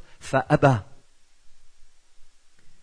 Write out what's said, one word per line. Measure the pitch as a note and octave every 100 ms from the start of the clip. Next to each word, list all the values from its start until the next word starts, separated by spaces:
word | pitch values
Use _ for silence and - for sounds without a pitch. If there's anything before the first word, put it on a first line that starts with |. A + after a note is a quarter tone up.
| - -
فأبى. | - C3+ - D3+ C#3+ B2 - - - - - - - - - - - - - - - - - - - -